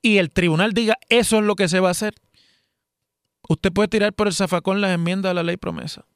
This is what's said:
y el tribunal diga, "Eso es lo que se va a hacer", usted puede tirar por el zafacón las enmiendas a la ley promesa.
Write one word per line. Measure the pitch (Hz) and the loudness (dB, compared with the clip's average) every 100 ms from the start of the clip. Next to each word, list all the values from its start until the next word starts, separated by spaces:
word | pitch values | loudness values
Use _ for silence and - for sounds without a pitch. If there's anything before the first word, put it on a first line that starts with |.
y | 233 208 | 4 2
el | 170 | 2
tribunal | - 175 156 208 | 0 0 2 0
diga, | 214 220 214 _ | 0 0 -2 _
"Eso | 233 214 220 | 0 2 2
es | |
lo | 208 202 | 2 0
que | 190 | 0
se | 185 | 2
va | 185 | 0
a | |
hacer", | 180 214 - _ _ _ _ _ _ _ _ _ _ _ _ - | 0 -6 -10 _ _ _ _ _ _ _ _ _ _ _ _ -6
usted | 160 196 | -2 -2
puede | 190 208 | 0 0
tirar | 214 208 | 0 0
por | - 208 | 0 -2
el | 170 | 0
zafacón | 190 180 175 196 | -2 -2 -2 -2
las | 202 | 0
enmiendas | 175 170 190 190 | 0 -2 -2 -2
a | |
la | 180 | -2
ley | 170 175 | -4 -6
promesa. | - 170 156 - - | -8 -10 -12 -14 -20